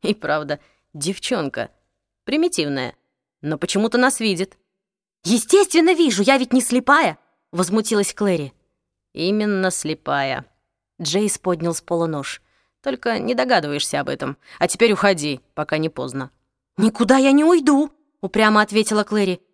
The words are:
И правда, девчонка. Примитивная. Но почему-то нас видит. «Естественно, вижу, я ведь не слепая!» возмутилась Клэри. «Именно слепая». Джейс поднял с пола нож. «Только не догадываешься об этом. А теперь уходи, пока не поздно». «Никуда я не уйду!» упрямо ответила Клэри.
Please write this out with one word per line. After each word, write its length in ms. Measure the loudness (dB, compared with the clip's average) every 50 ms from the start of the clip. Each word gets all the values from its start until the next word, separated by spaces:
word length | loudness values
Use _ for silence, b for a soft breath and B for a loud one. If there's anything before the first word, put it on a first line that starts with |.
И 120 | _ -4 -4
правда, 460 | -4 -4 -4 -4 -4 -2 -6 -8 -8 _ _ _ _ _ _ _
девчонка. 760 | -8 -6 -6 -6 -6 -6 -4 -4 -4 -4 -6 -6 -8 -10 -10 _ _ _ _ _ _ _ _ _ _ _
Примитивная. 720 | -4 -2 0 0 0 0 -2 -4 -2 -2 -4 -6 -8 -10 _ _ _ _ _ _ _ _ _
Но 160 | -6 -6 -4 -4
почему-то 400 | -4 -4 -2 0 0 0 2 2
нас 220 | 2 2 0 0
видит. 380 | -2 -2 -2 -2 -4 -8 _ _ _ _ _ _ _ _ _ _ _ _ _ _ _
«Естественно, 720 | 0 0 0 2 4 4 4 4 4 2 2 4 4 4
вижу, 300 | 4 2 2 2 2 2
я 140 | 4 4 2
ведь 160 | 2 2 2
не 80 | 0
слепая!» 580 | 2 2 0 -2 2 4 4 4 4 0 -2 -4 _ _ _ _ _ _
возмутилась 600 | -4 -2 -2 0 0 -2 0 0 0 0 0 0 -2
Клэри. 400 | -2 -2 0 0 -2 -2 -8 _ _ _ _ _ _ _ _ _ _ _ _ _
«Именно 580 | -6 -4 -2 0 0 0 0 -2 0 -2 -2
слепая». 760 | -4 -4 -4 -6 -6 -6 _ -4 -2 -2 -2 -2 -4 -6 -8 _ _ _ _ _ _ _ _ _ _ _
Джейс 360 | -8 -4 -2 0 0 0 -2 -4
поднял 360 | _ -4 -2 -2 -2 -4 -4
с 80 | -4
пола 260 | _ -4 -2 -2 -2 -2
нож. 340 | -4 -6 -8 -8 -12 -14 _ _ _ _ _ _ _ _
«Только 380 | _ -8 -8 -6 -4 -4 -4 -4
не 140 | -2 -4 -2
догадываешься 680 | -2 0 2 2 0 2 0 -6 -6 -6 -4 -4 -4
об 100 | -4 -4
этом. 280 | -6 -6 -6 -8 -8 _ B B B B
А 80 | -2 -2
теперь 260 | 2 2 2 2 2
уходи, 480 | 4 2 2 2 2 -2 -6 -6 -6 _ _ _
пока 240 | -8 -6 -4 -2 -2
не 120 | -2 -4
поздно». 420 | -4 -6 -10 -8 -8 -8 -10 -10 _ _ _ _ _ _ _ _ _ 0
«Никуда 400 | 0 0 2 0 2 2 4 4
я 140 | 6 6
не 120 | 6 6 6
уйду!» 480 | 6 4 4 4 4 4 2 2 -2 _ _ _ _ _ _
упрямо 400 | -10 -4 0 2 4 4 6 4
ответила 420 | 2 2 2 0 0 2 0 -2 -2
Клэри. 380 | 0 0 0 0 0 -2 -4 _ _